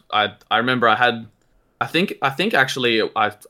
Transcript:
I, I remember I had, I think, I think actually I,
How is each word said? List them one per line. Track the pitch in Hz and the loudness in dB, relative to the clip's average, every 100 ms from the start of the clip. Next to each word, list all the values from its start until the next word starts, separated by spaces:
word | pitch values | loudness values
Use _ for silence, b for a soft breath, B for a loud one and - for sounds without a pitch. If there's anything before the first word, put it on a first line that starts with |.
| _ | _
I, | 104 104 - _ | 0 0 -4 _
I | 107 | 0
remember | 120 127 117 | 0 2 2
I | 110 | 2
had, | 123 117 113 _ _ _ _ _ | 0 -4 -10 _ _ _ _ _
I | 120 | -4
think, | 160 190 - | -2 -2 -2
I | 139 | -4
think | 139 175 | -2 -2
actually | - 131 139 123 113 101 - | 2 0 0 0 2 0 0
I, | 107 - - | -2 -2 -6